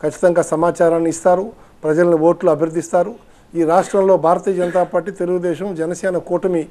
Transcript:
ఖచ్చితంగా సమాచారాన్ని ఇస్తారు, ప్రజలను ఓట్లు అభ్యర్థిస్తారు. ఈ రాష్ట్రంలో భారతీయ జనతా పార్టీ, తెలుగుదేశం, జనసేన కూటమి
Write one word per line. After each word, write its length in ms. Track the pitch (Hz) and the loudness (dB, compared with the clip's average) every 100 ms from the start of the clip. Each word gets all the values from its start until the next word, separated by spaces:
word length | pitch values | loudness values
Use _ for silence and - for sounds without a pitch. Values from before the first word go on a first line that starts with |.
ఖచ్చితంగా 400 | 151 - 185 175 | -8 0 2 2
సమాచారాన్ని 680 | 165 156 170 - 170 165 165 | 0 0 0 2 2 2 0
ఇస్తారు, 320 | 160 185 180 220 - - _ | 0 2 2 0 -12 -20 _
ప్రజలను 340 | 156 156 175 165 160 | -2 2 4 4 2
ఓట్లు 220 | 170 185 | 2 2
అభ్యర్థిస్తారు. 640 | 147 165 165 - 180 175 233 _ _ _ | 0 0 -4 -2 -2 -2 -6 _ _ _
ఈ 100 | 165 | -4
రాష్ట్రంలో 500 | 156 175 175 202 190 185 | 0 2 2 2 2 2
భారతీయ 380 | 160 180 180 | 2 0 0
జనతా 280 | 185 175 175 | -2 -2 -2
పార్టీ, 280 | 175 180 170 | -2 -2 -6
తెలుగుదేశం, 580 | 185 175 180 175 160 196 | -6 -4 -2 -4 -6 -6
జనసేన 440 | 170 160 175 190 175 | -6 -6 -4 -4 -4
కూటమి 440 | - 175 190 175 151 | -4 -4 -2 -2 -4